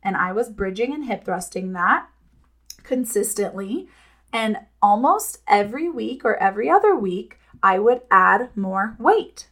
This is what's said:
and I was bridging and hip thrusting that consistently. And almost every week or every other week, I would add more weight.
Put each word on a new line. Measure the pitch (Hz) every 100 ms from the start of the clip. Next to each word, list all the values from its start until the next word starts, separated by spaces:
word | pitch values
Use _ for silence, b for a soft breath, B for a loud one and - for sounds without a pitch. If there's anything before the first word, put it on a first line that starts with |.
and | 196 170
I | 180
was | 196 240
bridging | 214 190 190 247
and | 294
hip | 269 240
thrusting | - 180 180 - 185
that | 185 180 285 - _ _ _ _ _ _ -
consistently. | - 254 240 208 - - 196 185 196 262 381 b b b b
And | 233 220 214 - _
almost | 208 208 269 403 - - -
every | 208 208 247 339
week | 269 220 262
or | 240 208
every | 196 202 254
other | 370 415
week, | 359 196 180 220 - b b
I | 196 185
would | 214 247 -
add | 196 185 190 247
more | - 190 190 208 220
weight. | 247 427 - - -